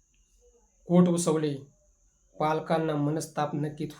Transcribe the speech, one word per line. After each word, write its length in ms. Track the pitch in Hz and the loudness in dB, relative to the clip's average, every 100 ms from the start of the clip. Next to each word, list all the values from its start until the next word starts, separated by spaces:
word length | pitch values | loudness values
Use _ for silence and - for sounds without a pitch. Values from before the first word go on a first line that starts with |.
| _ _ _ _ _ _ _ _ - | _ _ _ _ _ _ _ _ 2
कोट 220 | 175 175 | 6 6
उसवले. 460 | 170 170 156 151 139 - _ _ _ _ _ _ - | 4 0 0 0 -4 -12 _ _ _ _ _ _ -4
पालकांना 560 | 156 156 156 160 160 147 | -2 -2 0 -2 0 -2
मनस्ताप 580 | 143 156 147 - 147 | -2 -2 -6 -6 -4
नक्कीच 380 | 143 151 147 147 | -4 -6 -6 -10